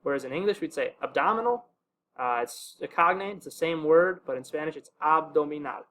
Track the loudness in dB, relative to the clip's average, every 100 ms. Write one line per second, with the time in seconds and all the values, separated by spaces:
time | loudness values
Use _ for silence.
0 | -2 -4 -4 -4 -2 -2 -4 -4 -6 -4
1 | -4 0 2 2 0 -2 -4 _ _ _
2 | _ -6 -2 0 -2 -8 -18 -12 -8 2
3 | 4 4 -2 -10 -14 -4 -2 -2 6 6
4 | 6 0 -6 -8 -6 -6 -6 -8 -16 _
5 | 2 2 4 0 0 -4 -8 -10 -14